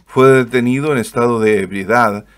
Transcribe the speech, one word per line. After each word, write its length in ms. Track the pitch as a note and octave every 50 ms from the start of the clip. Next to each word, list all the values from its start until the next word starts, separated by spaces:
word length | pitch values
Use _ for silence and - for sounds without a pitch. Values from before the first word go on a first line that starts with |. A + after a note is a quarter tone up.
| _
Fue 240 | _ - C3 C3 C3+
detenido 640 | C3+ C3 B2+ A2+ B2+ B2+ A#2+ A#2+ B2+ C3+ C#3+ D#3 D3
en 60 | B2+
estado 420 | A2 - - B2 A#2+ A#2+ A#2+ A2+
de 180 | A2 G#2+ G#2+ G2+
ebriedad, 640 | G2 F#2 F#2+ G2+ F#2+ F2+ A2 A#2+ A#2+ A2 G2+ G#2 G#2 _ _